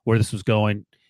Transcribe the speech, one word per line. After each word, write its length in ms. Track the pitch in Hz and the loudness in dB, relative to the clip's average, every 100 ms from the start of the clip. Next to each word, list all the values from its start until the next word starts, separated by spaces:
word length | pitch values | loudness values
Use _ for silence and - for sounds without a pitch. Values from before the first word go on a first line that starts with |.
where 140 | - 113 | 0 2
this 140 | 107 | 0
was 120 | 104 | -4
going, 420 | - 107 104 104 - _ _ | -2 0 0 -2 -8 _ _